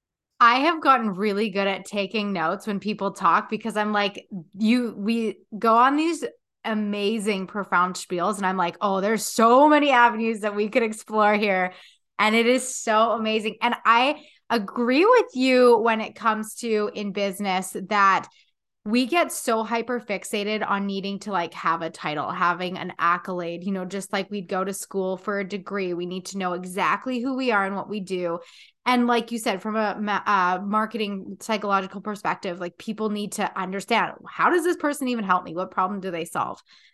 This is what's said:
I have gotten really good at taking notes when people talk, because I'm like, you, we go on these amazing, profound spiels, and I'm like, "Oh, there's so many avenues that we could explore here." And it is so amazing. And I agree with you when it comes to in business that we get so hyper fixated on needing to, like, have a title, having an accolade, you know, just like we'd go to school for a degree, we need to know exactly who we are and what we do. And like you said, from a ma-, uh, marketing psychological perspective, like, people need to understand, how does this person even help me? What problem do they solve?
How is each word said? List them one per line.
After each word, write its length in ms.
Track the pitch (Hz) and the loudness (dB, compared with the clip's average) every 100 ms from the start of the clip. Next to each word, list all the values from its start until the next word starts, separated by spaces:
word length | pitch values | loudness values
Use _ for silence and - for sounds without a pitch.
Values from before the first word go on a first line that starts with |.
| _ _ _ - | _ _ _ 2
I 160 | 240 254 | 4 6
have 260 | 294 330 | 2 2
gotten 320 | 302 262 220 | 4 4 2
really 360 | 180 214 196 226 | -2 -2 0 -2
good 160 | 185 196 | 0 -2
at 180 | 196 190 | -2 -6
taking 480 | 208 196 220 202 | -6 -4 -4 -4
notes 320 | 190 160 196 220 | -2 -2 -2 -4
when 140 | 202 | -6
people 320 | 202 208 196 | -4 -4 -4
talk, 380 | 196 185 175 - | 0 2 2 0
because 280 | 214 226 208 | -6 -4 -2
I'm 160 | 208 | 0
like, 340 | 208 202 202 - 196 160 190 | 0 -2 -4 -12 -14 -14 -2
you, 360 | 214 247 240 196 | 2 2 0 -4
we 400 | 202 233 220 - _ 208 | -2 -2 -2 -6 _ -2
go 180 | 226 226 | 4 6
on 200 | 254 294 | 6 4
these 300 | 320 320 247 - _ _ 226 | 0 -2 -6 -12 _ _ -6
amazing, 840 | 214 208 208 202 226 202 196 185 | -4 -2 -2 -2 0 -2 -2 -4
profound 480 | 208 190 180 180 180 | -6 0 2 2 -2
spiels, 420 | - 180 175 196 | -6 -2 -2 0
and 80 | 190 | -2
I'm 120 | 190 | 0
like, 200 | 175 - | -2 0
"Oh, 200 | 208 190 | -2 0
there's 240 | 196 220 - | 0 0 -2
so 420 | - 226 247 302 | 2 6 8 8
many 240 | 294 285 | 6 6
avenues 500 | 247 240 220 226 220 | 6 6 4 -2 -2
that 140 | 208 208 | -2 -2
we 140 | 208 | 0
could 140 | 247 | 2
explore 520 | 226 220 - 214 208 208 | 0 -2 -2 4 4 4
here." 380 | 208 185 185 - - _ _ - | 2 2 0 -4 -20 _ _ -2
And 160 | 214 226 | 2 4
it 100 | 233 | 4
is 300 | 254 262 - | 2 0 -6
so 360 | - 214 226 | 0 4 4
amazing. 460 | 220 220 220 214 214 | 2 0 -2 -2 -2
And 140 | 240 240 - | -2 0 4
I 380 | 233 262 294 - _ - | 4 4 0 -8 _ -4
agree 560 | 233 196 - 240 262 403 | -2 -2 -2 2 4 6
with 220 | 494 494 | 6 4
you 440 | 254 262 254 247 233 | 2 4 6 8 6
when 240 | 226 220 | 4 0
it 140 | 214 - | -4 -4
comes 400 | 220 214 214 - | -2 -2 -4 -8
to 340 | 233 214 208 | -2 -2 -2
in 180 | - 202 | -4 -6
business 640 | 196 202 190 202 185 185 - 185 | -4 -4 -2 -2 -2 -4 -8 -2
that 380 | 208 196 190 - _ _ _ _ _ 208 | 4 4 4 0 _ _ _ _ _ -2
we 200 | 240 254 | 0 2
get 260 | 349 320 | 2 0
so 320 | - - 226 | -2 -2 -2
hyper 360 | 220 233 226 247 | 0 -2 -2 -6
fixated 680 | 226 196 - 214 208 214 - | -4 -6 -4 -6 -4 -4 -2
on 180 | 196 196 | -2 -2
needing 340 | 196 196 202 | -4 -6 -8
to, 120 | 214 | -4
like, 220 | 190 165 | -4 -4
have 280 | - 175 165 | -4 -2 0
a 80 | 165 | -2
title, 400 | 170 170 151 131 | -6 -6 -4 -4
having 480 | 180 175 175 180 185 | 0 0 0 -4 -6
an 160 | 180 - | -10 -2
accolade, 640 | 170 180 180 180 170 170 | 0 0 -2 -6 -6 -6
you 80 | 180 | -6
know, 140 | 190 180 | -4 -4
just 260 | 196 190 | -8 -6
like 180 | 202 190 | -4 -4
we'd 200 | 208 175 | -8 -6
go 140 | 190 | -4
to 100 | 190 | -4
school 420 | 190 - 196 185 185 | -6 -8 -4 -4 -4
for 240 | - 202 | -4 -6
a 80 | 190 | -4
degree, 460 | 202 180 202 185 | -8 -8 -6 -4
we 120 | 175 180 | -4 -6
need 200 | 185 180 | -8 -10
to 100 | 196 | -6
know 160 | 185 | -4
exactly 680 | 180 180 180 160 185 262 254 | -4 -6 -2 0 0 -2 -4
who 140 | 254 254 | -4 -2
we 160 | 262 | 0
are 140 | 208 196 | 2 0
and 100 | 196 | -4
what 140 | - | -6
we 120 | 214 | -8
do. 380 | 185 185 175 170 - - - _ - | -6 -4 -4 -4 -8 -20 -20 _ 0
And 220 | 247 240 | 2 2
like 240 | 240 226 | 2 0
you 80 | 233 | -4
said, 220 | 233 190 | -4 -4
from 160 | 220 220 | -4 -2
a 200 | 208 196 | -2 -2
ma-, 220 | 208 196 - | -2 -2 0
uh, 340 | 202 180 185 | 2 2 0
marketing 760 | 202 214 220 226 202 202 190 190 | 0 -2 -2 -2 -4 -6 -10 -12
psychological 600 | - 214 208 196 190 202 | -4 -4 0 0 -2 -6
perspective, 580 | 202 202 170 160 196 175 | -8 -4 -4 -4 -4 -6
like, 180 | 175 - | -8 -10
people 320 | - 220 220 | -10 -4 -4
need 240 | 208 208 | -4 -6
to 260 | - 185 - | -4 -4 -4
understand, 540 | 185 196 - 220 180 - - | -6 -6 0 0 0 -4 -12
how 220 | - 175 | 0 2
does 160 | 349 330 | 2 2
this 120 | 349 | 0
person 300 | 294 294 254 | -2 -2 -2
even 160 | 240 | -2
help 220 | 196 185 185 | 0 0 0
me? 100 | 160 | -6
What 160 | 185 | -4
problem 300 | - 185 202 | -2 -2 -4
do 100 | 190 | -6
they 140 | 170 170 | -8 -6
solve? 360 | - 120 - _ _ _ | -4 -4 -6 _ _ _